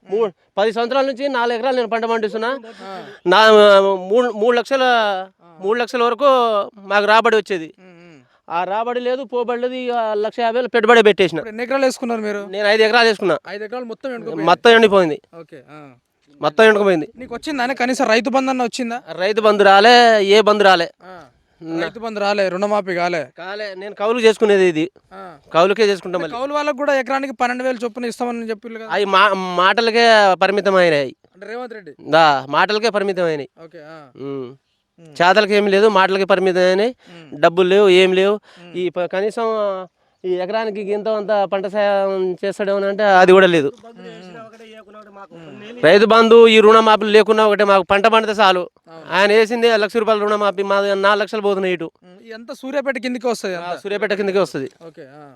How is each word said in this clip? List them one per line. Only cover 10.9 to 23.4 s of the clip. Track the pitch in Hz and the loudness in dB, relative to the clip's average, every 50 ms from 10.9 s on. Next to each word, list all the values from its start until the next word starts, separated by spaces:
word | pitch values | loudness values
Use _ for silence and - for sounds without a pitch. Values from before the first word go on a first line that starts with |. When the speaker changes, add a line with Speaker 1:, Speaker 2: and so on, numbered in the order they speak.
| 240 233 220 | 2 2 4
Speaker 1:
పెట్టేసిన. | 208 196 - 190 165 170 156 | 2 2 2 0 -2 -2 -6
Speaker 2:
ఇప్పుడు | 131 226 | -10 -10
ఎన్ని | 214 220 247 | -12 -12 -10
ఎకరాలు | 233 262 269 277 | -6 -4 -2 -2
వేసుకున్నారు | 262 240 - - 233 233 226 | -2 -4 -4 -8 -8 -8 -6
మీరు? | 214 208 208 202 202 196 | -6 -8 -8 -10 -10 -12
Speaker 1:
నేను | 185 202 208 202 | -8 -4 0 0
ఐదు | 208 220 220 | 2 2 2
ఎకరాలు | 220 220 247 233 226 | 2 4 2 2 2
వేసుకున్నా. | 214 - 214 185 160 - _ - | 0 0 -2 -2 -2 -2 _ -12
Speaker 2:
ఐదు | 185 208 214 | -16 -14 -14
ఎకరాలు | 214 226 254 254 | -12 -12 -12 -12
మొత్తం | 233 220 _ - 269 254 | -12 -16 _ -12 -12 -12
ఎండిపోయింది. | 233 220 - - 160 156 | -12 -12 -12 -10 -4 0
Speaker 1:
మొత్తం | 170 180 - _ 240 | 0 0 2 _ 4
ఎండిపోయింది. | 233 226 233 214 190 196 180 160 143 - _ _ _ 165 | 4 6 4 4 4 2 2 2 -2 -6 _ _ _ -20
Speaker 2:
ఓకే, | 165 _ - 143 123 _ | -20 _ -20 -20 -20 _
ఆ. | 147 151 147 139 123 _ _ _ _ _ _ _ 143 143 | -20 -20 -20 -20 -20 _ _ _ _ _ _ _ _ _
Speaker 1:
మొత్తం | 147 151 151 - 220 | -6 -6 2 4 4
ఎండిపోయింది. | 220 214 202 208 196 185 160 143 - _ | 4 4 2 2 0 0 0 -2 -6 _
Speaker 2:
నీకు | - 254 - 233 | -20 -18 -16 -16
వచ్చిందా | 226 - - 302 269 240 | -12 -10 -8 -6 -6 -4
కనీసం | 247 269 - 247 247 254 - 277 226 | -6 -4 -4 -4 -4 -2 -2 0 2
రైతు | 214 233 220 277 | 2 0 0 0
బంధు | 226 269 262 262 | -2 -2 -2 -2
అన్న | 262 254 247 | -4 -4 -4
వచ్చిందా? | 226 - - 254 233 233 247 _ 160 160 | -6 -6 -8 -10 -8 -10 -12 _ -14 -10
Speaker 1:
రైతు | 160 180 202 214 208 | -6 -4 -2 -2 2
బంధు | 214 214 208 202 202 | 2 2 2 4 4
రాలే, | 196 196 196 208 233 247 240 240 233 226 214 196 | 6 6 6 6 6 6 6 6 6 4 2 2
ఏ | 196 196 214 | 4 4 4
బంధు | 208 208 214 214 208 | 4 4 2 4 4
రాలే. | 196 185 175 170 - - _ _ | 4 4 4 0 -6 -8 _ _
Speaker 2:
ఆ. | 180 185 175 156 127 _ _ _ _ _ _ 170 | -20 -20 -20 -20 _ _ _ _ _ _ _ -14
Speaker 1:
నా- | 160 165 165 165 | -10 -8 -6 -6
Speaker 2:
రైతు | 165 - 233 | -8 -10 -12
బంధు | 214 233 - 202 | -12 -10 -8 -4
రాలే, | 202 202 208 202 196 185 | -2 -2 0 0 -2 -2
రుణమాఫీ | 175 180 208 208 208 208 202 190 180 | -2 -4 -4 -2 -2 -4 -4 -4 -4
కాలే. | 175 175 180 175 165 139 123 _ | -4 -4 -4 -4 -6 -8 -10 _
Speaker 1:
కాలే, | - | -18